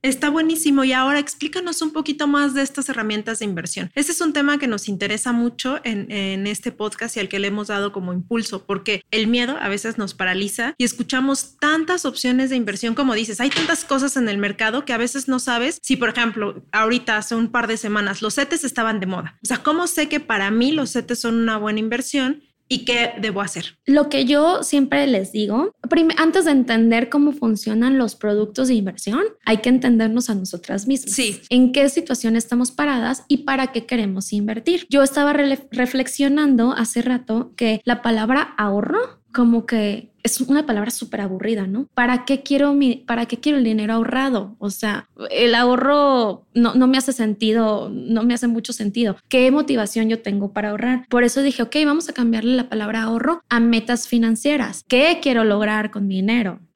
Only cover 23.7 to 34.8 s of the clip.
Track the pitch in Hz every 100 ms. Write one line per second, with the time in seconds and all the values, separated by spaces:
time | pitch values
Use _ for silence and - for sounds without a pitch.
23.7 | _ - 285 294 277 254 285 311 370 -
24.7 | 285 269 277 277 220 196 214 208 220 370
25.7 | _ 240 330 320 - 320 381 339 277 247
26.7 | 226 226 226 233 294 294 285 226 214 -
27.7 | 214 247 269 233 - 214 208 214 208 262
28.7 | 240 196 - - 240 427 - - 220 247
29.7 | 254 254 226 220 226 240 202 190 175 -
30.7 | 196 208 269 - 196 233 196 - 247 254
31.7 | 269 277 311 330 240 226 226 226 240 247
32.7 | - 294 262 233 269 - 285 285 269 262
33.7 | 240 226 247 202 190 196 208 208 220 226
34.7 | 349